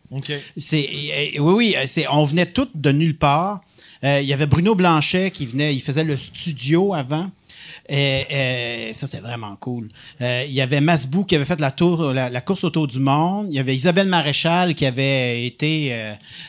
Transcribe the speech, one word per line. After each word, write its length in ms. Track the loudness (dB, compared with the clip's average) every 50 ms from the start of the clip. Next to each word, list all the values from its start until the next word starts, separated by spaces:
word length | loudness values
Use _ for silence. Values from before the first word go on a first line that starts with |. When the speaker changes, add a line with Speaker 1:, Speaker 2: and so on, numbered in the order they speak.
| _ _
Speaker 1:
Ok. 180 | -12 -10 -8 -8 -8 -10 -10 -12 -12
Speaker 2:
C'est, 240 | -8 -4 -2 0 0
et, 560 | 0 -2 -4 -6 -6 -4 -4 -4 -4 -4 -2
et, 40 | 0
oui, 340 | 4 4 4 6 4 4 2
oui, 120 | 2 0
c'est, 200 | 0 0 -2 0 2
on 140 | 2 2 2
venait 220 | 4 2 2 0
tous 220 | 2 0 -2 -2 -2 -4
de 180 | 0 2 2
nulle 240 | 4 4 2 2 2 2
part. 420 | 2 4 4 2 0 -2 -4 -8 -12 _ _ -20 -20 -20 -12 _ 0
Euh, 160 | 2 2 2
il 80 | 2 0
y 40 |
avait 140 | 0 0 2
Bruno 280 | 2 4 4 4 4 4
Blanchet 560 | 4 4 4 4 4 2 2 0 0 0 -2
qui 140 | -2 -6 -8
venait, 280 | -4 -2 0 0 0 0
il 60 | -2
faisait 240 | -2 -2 -2 0 0
le 120 | 0 -2
studio 760 | -4 -4 -8 -8 -6 -6 -6 -6 -4 0 2 2 2 2 2 0
avant. 360 | -2 -2 -2 -4 -4 -4 -6 -8 _ _ -20 -20 -20 -20 -20 -20 -20 _ -4
Et, 380 | -2 0 2 2 2 0 -2 -2 -2 -2 0 0 -2 -2 -4 -4 -4 -6 -8 -8
et 60 | -8
ça, 120 | -8 -8
c'était 160 | -8 -10 -10
vraiment 340 | -10 -10 -10 -10 -10 -12 -14
cool. 320 | -12 -10 -8 -8 -8 -10 -12 -16 -20 -20 -20 -8 -4
Euh, 240 | -2 -2 -2 -2 -4
il 60 | -2
y 80 | -2 -2
avait 200 | 0 2 2 2
Masbou 440 | 4 4 4 2 2 0 -2 -2 0
qui 100 | 2 2
avait 80 | 2 2
fait 160 | 0 0 0
la 100 | 0 -2
tour, 420 | 0 2 2 2 2 2 0 0
la, 160 | 0 0 -2 -2
la 120 | -4 -6
course 240 | -4 -4 -4 -2 -2
autour 220 | -2 0 0 -2
du 120 | -2 -2 0
monde. 460 | 2 2 2 2 2 0 0 -2 -4 -4
Il 60 | -4
y 20 | -2
avait 160 | -2 0 -2
Isabelle 340 | 2 2 2 4 4 2 4
Maréchal 680 | 2 2 2 0 -2 0 0 2 2 2 2 2 0
qui 100 | 0 0
avait 580 | 0 0 0 0 2 2 2 0 0 -2 -2 -4
été, 420 | -6 -4 -2 -2 0 0 0 -2 -2
euh, 200 | -4 -6 -6 -10 -12 -14 -16 -18 -18 -18 -18